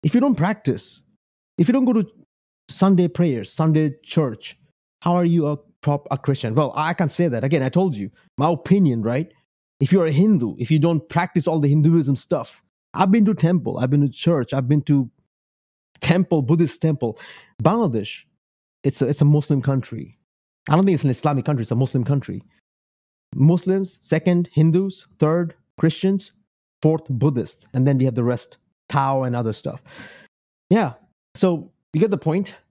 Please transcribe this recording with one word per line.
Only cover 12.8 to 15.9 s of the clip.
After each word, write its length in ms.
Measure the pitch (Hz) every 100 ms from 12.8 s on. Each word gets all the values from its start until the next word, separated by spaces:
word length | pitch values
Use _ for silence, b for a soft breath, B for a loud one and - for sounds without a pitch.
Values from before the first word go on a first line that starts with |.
| _
I've 180 | - 190
been 140 | 226 208
to 80 |
temple, 440 | 214 165 180 - -
I've 120 | 127
been 120 | 143
to 80 | 143
church, 440 | - 170 165 117
I've 160 | 135 127
been 120 | 151
to 260 | 143 143 120 _ _ _ _ _ _ _ _